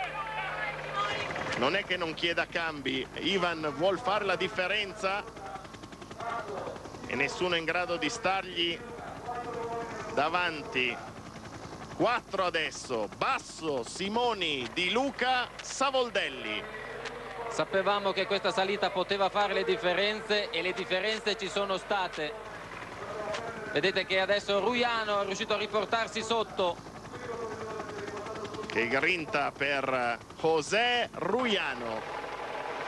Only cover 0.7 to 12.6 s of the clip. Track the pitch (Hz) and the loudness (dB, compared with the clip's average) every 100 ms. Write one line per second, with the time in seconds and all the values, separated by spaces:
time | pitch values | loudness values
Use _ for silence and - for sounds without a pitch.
0.7 | - - - - - - - - - 131 | -4 -4 -2 0 0 -2 -4 -2 2 2
1.7 | 196 190 180 165 151 170 170 156 175 160 | 2 2 0 -2 0 0 2 0 0 0
2.7 | 147 135 131 - - 170 196 175 160 156 | -2 0 0 -2 -2 2 2 2 2 -2
3.7 | 135 190 185 185 208 196 175 185 185 180 | 2 4 4 2 2 2 2 0 2 2
4.7 | 208 196 156 190 202 - - - - - | 2 0 -2 0 0 -4 -10 -10 -10 -10
5.7 | - - - - - - 233 208 185 - | -14 -14 -14 -12 -8 -4 -4 -4 -6 -6
6.7 | - - - - 127 139 - 180 165 160 | -8 -10 -10 -4 0 0 0 2 2 2
7.7 | 175 175 170 147 - 185 190 185 170 170 | 0 0 0 0 0 0 0 -2 -2 0
8.7 | 170 160 - - - 240 240 240 233 233 | -2 -6 -10 -10 -10 -8 -6 -6 -4 -4
9.7 | 233 233 - - 131 156 180 175 151 123 | -4 -6 -8 -4 0 2 2 2 -2 -2
10.7 | 131 123 107 - - - - - - - | 0 2 0 -6 -12 -12 -14 -12 -12 -12
11.7 | - - - 208 240 - 190 180 165 | -12 -6 2 4 4 0 0 2 2